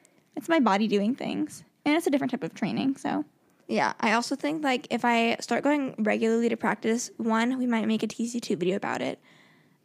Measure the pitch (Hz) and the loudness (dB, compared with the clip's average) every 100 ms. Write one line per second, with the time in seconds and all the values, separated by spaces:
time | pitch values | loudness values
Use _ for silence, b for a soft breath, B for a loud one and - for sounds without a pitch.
0 | b b b - - 330 226 202 214 208 | b b b -10 0 2 4 4 2 2
1 | 208 277 - - 302 - - _ 294 311 | 0 -2 -4 -4 -4 -8 -20 _ 0 2
2 | 339 269 269 196 165 - 214 214 269 269 | 4 2 0 -4 -6 -4 -2 0 0 -2
3 | - - - _ _ _ - 220 117 - | -2 -4 -4 _ _ _ -4 0 0 0
4 | 220 226 240 277 285 311 285 247 - 233 | 2 2 0 -4 -4 -2 -2 -2 -2 -2
5 | 240 233 226 - - 233 277 294 262 - | 2 2 2 0 -2 0 2 0 0 -2
6 | 214 214 226 226 233 226 214 196 226 233 | 0 2 2 2 2 0 -2 0 0 -2
7 | - - 226 220 240 262 247 226 214 220 | -4 -6 0 0 0 0 0 0 0 0
8 | 214 - 233 240 - 156 175 196 - 117 | -2 -4 -4 -4 -4 -2 0 -2 -2 -4
9 | 127 - b b b b b b | -4 -6 b b b b b b